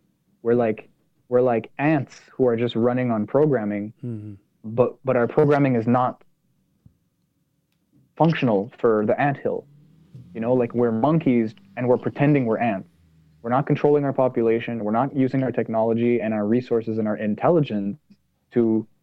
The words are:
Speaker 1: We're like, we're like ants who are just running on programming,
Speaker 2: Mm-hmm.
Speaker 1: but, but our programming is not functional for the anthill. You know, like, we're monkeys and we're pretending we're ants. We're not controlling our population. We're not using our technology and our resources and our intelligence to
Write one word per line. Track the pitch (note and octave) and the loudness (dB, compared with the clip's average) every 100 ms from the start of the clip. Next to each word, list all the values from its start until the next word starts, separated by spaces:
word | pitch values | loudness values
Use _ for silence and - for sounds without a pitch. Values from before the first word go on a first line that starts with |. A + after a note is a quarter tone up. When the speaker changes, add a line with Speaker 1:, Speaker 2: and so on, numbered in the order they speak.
| - _ _ _ | -20 _ _ _
Speaker 1:
We're | A#2 A#2+ | -2 0
like, | A#2 A2 - _ _ _ _ | 0 -4 -10 _ _ _ _
we're | B2 | 0
like | B2+ A#2 - - | 2 0 -4 -4
ants | C#3+ D#3 B2+ - - | 0 0 -2 -12 -16
who | - B2+ | 0 0
are | A2+ | 2
just | A#2+ A2+ | 0 0
running | A#2+ B2 B2+ | 0 0 0
on | A2+ G#2 | -2 0
programming, | C#3 D3+ B2+ G#2 G#2 G#2+ - | 2 2 2 -2 -6 -8 -12
Speaker 2:
Mm-hmm. | B2 A2 G#2+ G2 _ _ A2 | -12 -10 -12 -18 _ _ -6
Speaker 1:
but, | A2+ A#2+ - B2+ | -2 -2 -2 -2
but | B2 | 0
our | A#2 | 2
programming | - D3+ D3 C#3 B2 | 2 4 4 2 2
is | A2 | 2
not | B2 B2 - _ _ _ _ _ _ _ _ _ _ _ _ _ _ _ _ _ _ _ - | 2 0 -4 _ _ _ _ _ _ _ _ _ _ _ _ _ _ _ _ _ _ _ 0
functional | D#3+ D#3 B2 G2+ G#2 - | 0 2 0 0 -2 -2
for | A#2+ G#2+ G#2+ | 2 2 0
the | A#2 | 0
anthill. | C#3+ C3+ - F#2 - - _ _ _ - - | -2 -2 -6 -6 -10 -20 _ _ _ -20 -16
You | A#2 | -8
know, | A2+ | -2
like, | B2+ A#2 | 0 0
we're | A#2 A#2+ | 0 0
monkeys | A2 C3 E3 D3 A#2+ A2 - - - | 2 2 2 2 2 0 -6 -16 -6
and | B2 | 0
we're | B2 | 0
pretending | - - C#3+ D3 A#2+ | 0 0 2 2 0
we're | A2 | -2
ants. | A#2+ F#2+ - _ _ _ _ _ | -2 -4 -8 _ _ _ _ _
We're | A#2 | -2
not | B2+ C#3+ | -2 0
controlling | D3 D3 D3 C#3+ | 0 2 2 2
our | |
population. | C3 B2+ B2+ A2+ A2+ A#2 A#2 | 0 0 2 0 0 -2 -6
We're | G#2 | -2
not | A2+ C#3 C3+ | -2 -2 0
using | C3 C3+ | 0 0
our | C3 | -2
technology | B2 A2+ A2+ A2+ A2+ A#2+ A#2+ | -4 -2 -2 0 2 2 0
and | G#2+ | 0
our | A2 G#2 | -2 0
resources | A#2+ B2 A#2 A2+ A2 | 0 0 -2 -2 -4
and | G#2+ | -4
our | G#2 | -2
intelligence | G#2+ G#2 C3 F3+ C#3+ G#2+ G2+ - _ _ _ _ _ | -4 -2 0 2 0 -4 -6 -8 _ _ _ _ _
to | A#2+ A2+ A2 A2 _ | 0 2 0 -4 _